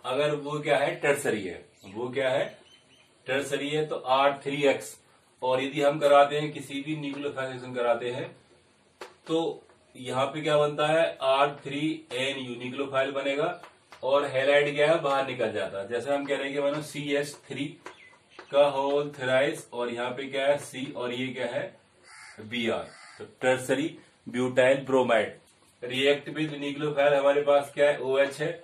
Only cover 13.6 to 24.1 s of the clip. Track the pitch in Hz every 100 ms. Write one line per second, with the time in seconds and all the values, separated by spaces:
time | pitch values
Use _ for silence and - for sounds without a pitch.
13.6 | - _ _ - 131 143 143 131 139 143
14.6 | 143 143 151 165 139 139 127 - 107 104
15.6 | 95 98 101 120 131 143 139 139 139 143
16.6 | 143 151 147 151 143 143 143 - - 123
17.6 | 147 - - - - _ _ - - 139
18.6 | 143 135 139 143 147 139 127 131 147 -
19.6 | - 120 120 117 123 127 135 135 139 147
20.6 | - 127 127 113 123 123 131 127 120 -
21.6 | - - _ _ - - - - 110 -
22.6 | 113 - - - - - 104 - 127 127
23.6 | 127 135 160 - -